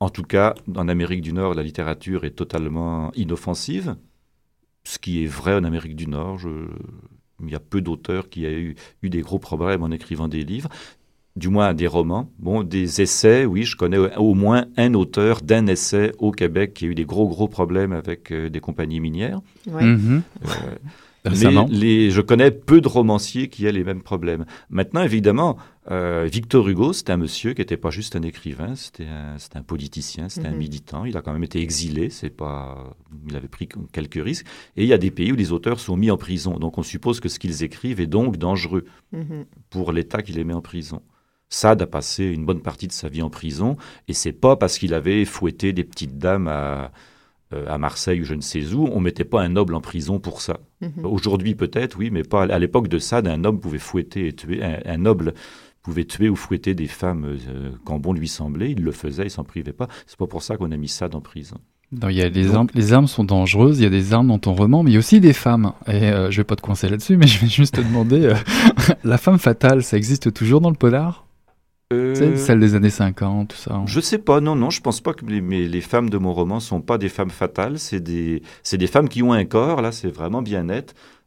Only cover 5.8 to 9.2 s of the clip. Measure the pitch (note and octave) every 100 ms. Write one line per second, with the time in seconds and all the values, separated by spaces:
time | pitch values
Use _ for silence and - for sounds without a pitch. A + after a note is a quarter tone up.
5.8 | D#2+ D#2 D#2+ D2 F2 F#2+ F2+ D#2 D#2+ D#2
6.8 | - - - _ _ - E2 D2 - G2+
7.8 | E2+ D#2+ - F#2+ - - D#2+ D#2+ E2+ D2
8.8 | - - F#2 F2